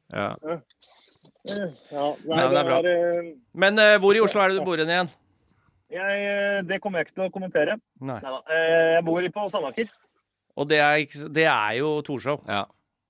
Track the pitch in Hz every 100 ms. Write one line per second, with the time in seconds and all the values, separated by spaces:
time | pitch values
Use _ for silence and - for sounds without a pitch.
0 | _ 107 101 - 156 170 - _ - _
1 | _ _ _ _ - 202 180 123 - 143
2 | 147 - 156 160 131 143 135 131 180 175
3 | 175 170 170 147 _ - 196 214 208 208
4 | 196 214 208 208 190 190 185 160 160 175
5 | 175 - _ _ _ _ _ _ _ 175
6 | 196 202 202 202 202 202 175 190 202 175
7 | 147 - 190 190 185 160 151 220 _ -
8 | 135 117 131 131 151 160 165 165 160 165
9 | 165 170 180 208 202 208 139 220 226 _
10 | _ _ _ _ _ - 147 151 147 151
11 | 143 147 156 151 160 123 107 117 151 151
12 | 147 127 120 147 - 101 - _ _ _